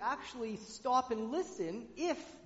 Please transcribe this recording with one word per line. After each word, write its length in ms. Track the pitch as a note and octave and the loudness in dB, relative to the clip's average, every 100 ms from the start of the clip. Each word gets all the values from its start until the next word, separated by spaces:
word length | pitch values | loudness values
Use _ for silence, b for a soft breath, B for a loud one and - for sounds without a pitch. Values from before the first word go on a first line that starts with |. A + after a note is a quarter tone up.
actually 540 | A3+ C#4+ - B3+ A3+ G#3 | -2 -2 -4 -4 -2 -4
stop 560 | - - C4 B3+ B3+ | -8 -2 4 6 6
and 200 | A3 A3 | 2 2
listen 560 | D#4 F#4 - E3 G#3 A#3 - | 0 0 -2 -2 -2 -6 0
if 220 | E4+ C#4+ - - | 2 2 -4 -14